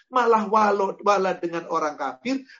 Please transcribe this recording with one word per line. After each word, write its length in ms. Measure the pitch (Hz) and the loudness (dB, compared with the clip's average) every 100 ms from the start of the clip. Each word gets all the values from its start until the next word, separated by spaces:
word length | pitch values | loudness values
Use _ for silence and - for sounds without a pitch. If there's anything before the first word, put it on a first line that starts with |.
| _ | _
Malah 400 | 254 233 226 202 | 0 4 2 2
walo, 480 | 214 208 202 226 - | 2 2 2 -2 -2
wala 320 | 202 202 190 | 2 2 2
dengan 320 | 180 175 165 165 | -2 -6 -6 -6
orang 240 | 165 151 147 | -4 -4 -6
kafir, 480 | 139 127 233 269 - | -8 -8 -6 -6 -8